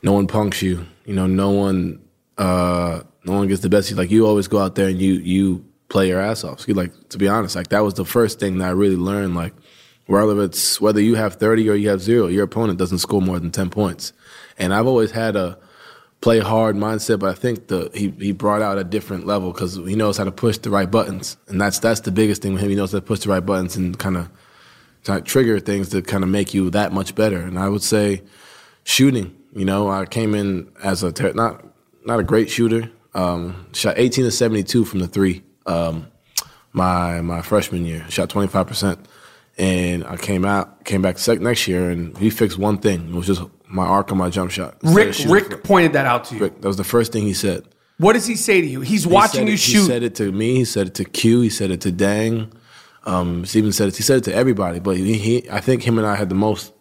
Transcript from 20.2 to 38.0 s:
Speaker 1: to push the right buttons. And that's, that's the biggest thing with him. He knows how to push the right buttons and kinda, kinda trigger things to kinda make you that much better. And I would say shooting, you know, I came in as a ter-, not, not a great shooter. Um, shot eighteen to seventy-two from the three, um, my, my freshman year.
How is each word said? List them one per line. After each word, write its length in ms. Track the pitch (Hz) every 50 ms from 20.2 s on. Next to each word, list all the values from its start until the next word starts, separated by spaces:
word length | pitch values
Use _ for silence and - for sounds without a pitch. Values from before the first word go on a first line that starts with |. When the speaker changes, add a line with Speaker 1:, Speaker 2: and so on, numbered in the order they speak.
| 101
Speaker 1:
to 80 | 95 92
push 260 | - - 117 104 -
the 100 | - 110
right 220 | 101 98 95 90
buttons. 480 | 101 113 95 - 98 92 - - - _ _ _
And 100 | 101 92
that's, 180 | 101 101 95 -
that's 220 | - 113 113 104
the 100 | - -
biggest 320 | 92 104 110 104 104 - -
thing 100 | 101 95
with 80 | 95 104
him. 60 | 101
He 60 | 98
knows 160 | 101 98 92 104
how 60 | 98
to 40 | 92
push 160 | - 110 95
the 100 | - 107
right 140 | 98 92 87
buttons 280 | 98 101 92 92 87 -
and 220 | 98 92 90 87 -
kinda, 320 | - 98 92 87 85 85 _ _ _ _ _ _ - - - _ _ _ _ _ _
kinda 180 | - 98 92 -
trigger 380 | - - 135 131 113 110 98
things 280 | - - 101 98 98 87
to 120 | 95 95 90
kinda 240 | - - 98 95
make 260 | 92 95 101 98 - -
you 160 | 101 95 90
that 220 | 85 104 104 87 87
much 220 | 98 95 92 -
better. 240 | - 107 110 98 90
And 180 | 85 90 92 90
I 100 | 95 98
would 120 | 101 101 -
say 400 | - - 107 104 101 98 95 - - _ - - - - - - _ _ _ _
shooting, 500 | - - - 131 139 131 117 95 85 - _ _ _ -
you 100 | 104 95
know, 240 | 95 95 101 104 101
I 160 | 95 98 95
came 280 | - - 113 113 107 104
in 360 | 104 101 98 95 87 - - _ - -
as 200 | 98 95 87 -
a 80 | 90 78
ter-, 200 | - - 95 -
not, 320 | 104 117 113 - - - - _ _ _ _ _ _ _
not 140 | - 117 113
a 60 | 98
great 260 | - 110 113 110 -
shooter. 400 | - - 117 113 113 113 113 113 - _ _ _ _
Um, 520 | 95 92 90 87 85 85 87 92 92 - - -
shot 220 | - - 104 90 104
eighteen 260 | 120 127 120 135 127
to 60 | 117
seventy-two 540 | 110 - 123 113 110 104 95 - - 123 110
from 140 | - - 95
the 80 | 90 85
three, 340 | - 101 98 95 90 87 - _ _ _ _
um, 420 | 95 87 85 85 82 80 80 76 - _ _ _ _ _ - - - - _ _ _ _
my, 480 | - 92 92 90 87 87 87 85 85 85
my 200 | 85 85 85 87
freshman 420 | - 107 104 - - 92 90 85
year. 180 | 82 80 80